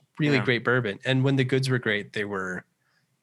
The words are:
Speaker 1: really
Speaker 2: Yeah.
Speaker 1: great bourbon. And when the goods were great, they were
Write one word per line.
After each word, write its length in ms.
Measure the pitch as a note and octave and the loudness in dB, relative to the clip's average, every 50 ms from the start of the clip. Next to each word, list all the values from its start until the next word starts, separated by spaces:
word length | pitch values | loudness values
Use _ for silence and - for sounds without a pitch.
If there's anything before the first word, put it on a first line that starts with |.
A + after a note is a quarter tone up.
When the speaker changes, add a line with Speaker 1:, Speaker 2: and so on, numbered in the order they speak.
| _ _ _ | _ _ _
Speaker 1:
really 200 | - D#3 D3 C#3+ | -2 0 2 2
Speaker 2:
Yeah. 80 | A#2 G#2 | 2 2
Speaker 1:
great 180 | C3 A#2+ A2+ A#2+ | 2 0 0 2
bourbon. 360 | B2 B2 B2+ A#2 G2+ G2 - - | 2 2 2 0 -2 -6 -6 -2
And 220 | B2+ C3 C3 C3 | 0 0 2 2
when 100 | C#3 C#3 | 2 2
the 80 | C3+ C3 | 2 2
goods 260 | A#2+ C3+ C3 C3 B2+ | 2 0 0 0 0
were 100 | C3 A#2+ | -2 0
great, 340 | - A2+ G#2 G2+ G2 - - | 0 -2 -2 -2 -4 -6 -8
they 100 | A2 G#2 | -6 -6
were 400 | G2+ G2+ F#2+ F#2 F#2 F#2 F2+ - _ _ _ _ _ _ _ _ _ _ _ | -4 -4 -6 -6 -6 -8 -10 -12 _ _ _ _ _ _ _ _ _ _ _